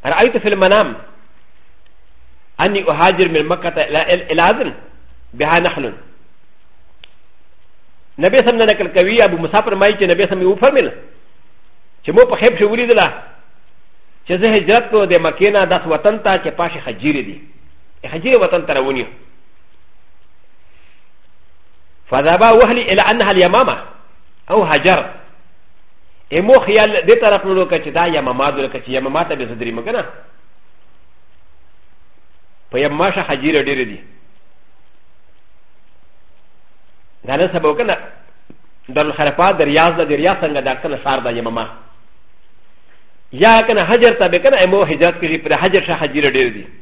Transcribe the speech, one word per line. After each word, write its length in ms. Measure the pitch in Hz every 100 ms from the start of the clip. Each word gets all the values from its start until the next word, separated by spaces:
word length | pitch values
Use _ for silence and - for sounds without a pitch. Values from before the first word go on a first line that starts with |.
| 131
"رأيت 320 | 175 233 233
في 120 | 214
المنام 460 | 202 185 202 170 107 - - - - - - - - - - - - - - - -
أني 280 | 180 196 175
أهاجر 400 | 151 175 180 180
من 160 | 165 151
مكة 340 | 175 175 170
إلى، 320 | 151 147 160 180 180
إلى 100 | 160
عدن 320 | 170 220 202 - - - - - -
بها 260 | 120 147 170
نخل." 340 | 170 160 127 95 - - - - - - - - - - - - - - - - - - - - - -
نبي 180 | 175 254
صلى 120 | 240
الله 160 | 233 220
عليه 100 | 208
وسلم 120 | 180
نقل 120 | 185
کوي، 180 | 180 233
ابو 140 | 208 170
موسى 240 | 165 208
فرمایي 300 | 220 202 202
چې 100 | 208
نبي 200 | 190 175
صلى 0 |
الله 120 | 202 190
عليه 20 |
وسلم 140 | 180
وفرمایل 400 | 196 262 285 156 - - - - - - - - - - -
چې 60 | -
مو 160 | 175 247
په 100 | 208
خوب 220 | - 165
کې 60 |
ولیدله 600 | 208 226 240 214 165 - - - - - - - - - - - -
چې 60 |
زه 140 | 180 220
هجرت 380 | 220 156 226 240
کوم 120 | 214 196
د 80 |
مکې 360 | 175 165 - 202
نه 120 | 202
داس 240 | 185 180 170
وطن 320 | 151 208 220
ته 180 | 202 190
چې 120 | 165
پاشه 300 | - 170 160
خجیرې 420 | 127 104 135 143
دي. 160 | 101 92 - - - - - - -
خجیرې 300 | 160 190 247
وطن 220 | 185 175 156
ته 80 |
روان 240 | 139 131 131
یو. 80 | 113 - - - - - - - - - - - - - - - - - - - - - - - - - - - - - -
فذهب 320 | 127 147 175 226 226 240
وهلي 160 | 240
إلى 200 | 226 196 196
أنها 200 | 226 202
اليمامة 440 | 190 175 208 254 110 - - - - - - -
أو 120 | 147
هجر. 540 | 175 151 156 175 - - - - - - - - - - - - -
ا 100 | 151
مو 120 | 202
خیال 360 | 262 - 214 214 202 160
دې 80 | 233 220
طرف 200 | 196 196
نه 80 |
وکړه 260 | 190 180 170 151
چې 40 |
دا 160 | 147 175
یمما 440 | 156 131 127 139
ده، 120 | 139
لکه 160 | 135 131
چې 100 | 110
یمما 340 | 131 135 147
ته 120 | 170 143
به 100 | 120
زه 100 | 117
درېږم 300 | 117 113 117
که 60 |
نه؟ 140 | 233 160 - - - - - - - - - - - - - - - - - - - - - - - - - -
په 80 | 127
یمما 320 | 147 147 190
شه 100 | 190
حجیره 420 | 165 139 143 151
ډېرې 220 | 139 139 120
دي. 100 | 95 - - - - - - - - - - - - - - - - - - - - - - - - - - - - - - - - 120
دا 80 | 139
نن 120 | 180
سبا 200 | 170 151 151
که 80 |
نه، 140 | 233 180 - - - - - - - - -
دارالخلفاء 600 | 131 151 147 147 139 180
د 100 | 180
ریاض 300 | 147 147 170 170
ده، 60 |
د 80 | 156
ریاض 260 | 143 165 190
څنګه 220 | 165 147
دا 140 | 135 131
که 120 | 165
نه 100 | 131
ښار 220 | 143 131
ده 80 | 120
یمما. 340 | 117 117 113 110 - - - - - - - - - - - - - - - -
یا 300 | 127 208 226 226
که 60 |
نه 80 | 214
حجر 320 | 170 233 233
ته 140 | - 175
به 100 | 175
که 120 | 220
نه، 80 | 269
ا 40 | 185
مو 160 | 196
هجرت 320 | 175 151 170 170
کړي، 160 | 165 160
پر 100 | 156
حجر 280 | 147 185 185 -
شه 60 |
حجیره 360 | 160 151 135 147
ډېرې 240 | 131 127
دي. 140 | 101 98 -